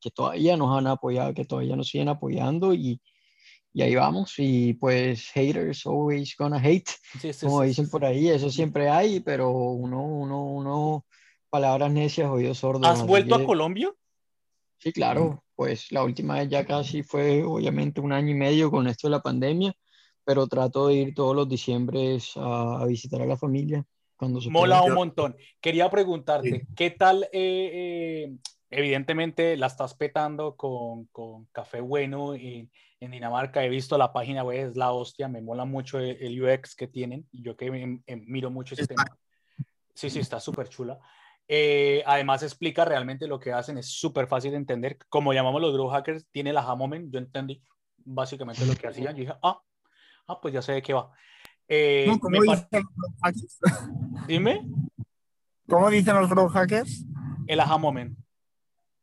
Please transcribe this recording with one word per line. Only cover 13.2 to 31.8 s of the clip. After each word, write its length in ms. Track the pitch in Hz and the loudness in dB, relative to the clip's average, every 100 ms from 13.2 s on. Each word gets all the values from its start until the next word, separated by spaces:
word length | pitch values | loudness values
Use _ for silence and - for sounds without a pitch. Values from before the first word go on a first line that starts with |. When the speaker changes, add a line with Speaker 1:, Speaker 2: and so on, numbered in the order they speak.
| 120 135 | 6 4
Speaker 2:
a 20 | |
Speaker 1:
que 80 | 135 | 4
Speaker 2:
Colombia? 460 | 175 160 190 359 - _ _ _ _ _ _ _ _ | 2 2 -2 -4 -6 _ _ _ _ _ _ _ _
Speaker 1:
Sí, 140 | 165 | -6
claro, 520 | 170 123 131 165 139 _ | -2 0 2 0 -2 _
pues 380 | - 135 120 - | -4 -2 -2 -4
la 100 | 143 | -2
última 320 | 131 123 147 143 | -2 -2 -4 -2
vez 120 | 143 | 0
ya 160 | 139 139 | -2 0
casi 360 | 147 139 151 | -2 -2 -6
fue, 400 | 143 143 143 143 | -4 0 2 2
obviamente, 560 | 165 110 143 143 147 143 | 0 -2 -2 0 -2 -2
un 120 | 143 | -2
año 180 | 139 147 | 0 0
y 40 | |
medio 360 | 143 139 151 156 | 2 2 4 4
con 160 | 143 123 | 2 0
esto 200 | 113 151 | 0 0
de 40 | |
la 80 | 147 | 0
pandemia, 540 | 131 127 135 165 190 - _ _ _ _ | 0 -2 0 0 -2 -4 _ _ _ _
pero 220 | - 139 131 | 0 2 2
trato 420 | 131 127 139 143 | 2 0 2 4
de 60 | |
ir 200 | 139 135 | 4 2
todos 220 | 143 131 139 | 0 0 2
los 120 | 139 | 0
diciembres 840 | 127 - 120 123 135 131 131 - 143 | -2 -2 -2 0 0 0 -2 -4 -8
a, 440 | 131 120 120 123 | -4 -2 -2 -2
a 60 | 123 | -2
visitar 340 | 117 127 123 | -2 -4 -4
a 60 | 127 | -2
la 100 | 131 | -2
familia 480 | 147 135 147 151 143 _ _ _ | -2 -2 -2 -4 -6 _ _ _
cuando 240 | 131 123 | -4 -4
se 100 | 120 | 2
Speaker 2:
Mola 260 | 165 180 185 | 4 8 8
Speaker 1:
pueda. 100 | 180 | 8
Speaker 2:
un 80 | |
montón. 420 | 180 175 - 143 - - _ | 4 2 0 -2 -4 -18 _
Quería 300 | 165 165 180 | 0 2 4
preguntarte, 680 | 196 185 165 135 147 127 123 | 4 2 0 0 0 0 -2
Speaker 3:
Sí. 60 | - | -6
Speaker 2:
¿qué 160 | - 170 | -2 -2
tal, 340 | 170 190 190 | 4 6 6
eh, 60 | 196 | 2
eh, 1040 | 190 185 185 185 175 175 170 165 156 147 127 - - _ | -2 -2 -2 -4 -6 -6 -6 -6 -6 -8 -12 -18 -20 _
evidentemente 840 | 139 143 135 135 160 165 160 165 151 | -2 0 0 0 -2 -2 0 0 0
la 80 | 131 | -2
estás 280 | - 131 | -2 -8
petando 600 | - 147 156 151 147 151 139 | -4 -4 -2 -4 -4 -8 -6
con, 500 | 139 123 117 117 113 | -8 -6 -8 -12 -16
con 380 | - 113 113 113 | -16 -16 -16 -16
Café 280 | - 107 120 | -14 -12 -10